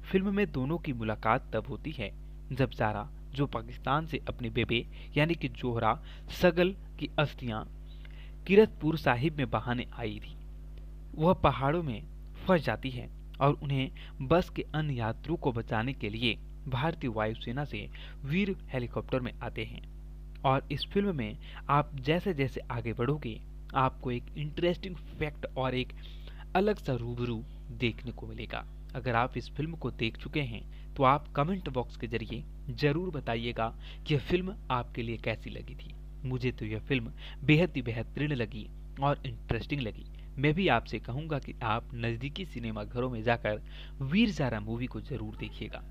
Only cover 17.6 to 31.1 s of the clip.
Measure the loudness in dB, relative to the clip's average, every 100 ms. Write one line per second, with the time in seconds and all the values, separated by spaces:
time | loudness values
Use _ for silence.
17.6 | -4 -6 -8 -10 -12 -10 -2 2 2 -2
18.6 | -4 -4 -2 -4 0 0 0 -4 -6 -6
19.6 | -6 -8 -12 -12 -12 -12 -12 0 4 4
20.6 | 2 -4 0 0 2 0 -2 -6 -10 -10
21.6 | 4 4 4 -2 2 2 2 2 0 0
22.6 | -4 -4 -2 0 2 2 -2 -8 -10 -12
23.6 | -2 2 2 2 -4 -2 -4 -6 -4 2
24.6 | 2 2 -4 -8 -10 -4 -4 -4 -6 0
25.6 | 0 2 -2 -6 -12 -12 -12 -12 0 4
26.6 | 4 2 0 0 0 -2 -2 -2 -4 -10
27.6 | -10 0 0 0 -8 -8 -10 -8 -6 -6
28.6 | -8 -12 -8 -4 2 4 4 0 -6 -4
29.6 | -4 -2 -4 0 -2 0 -4 -2 -2 -6
30.6 | -10 -12 -10 4 6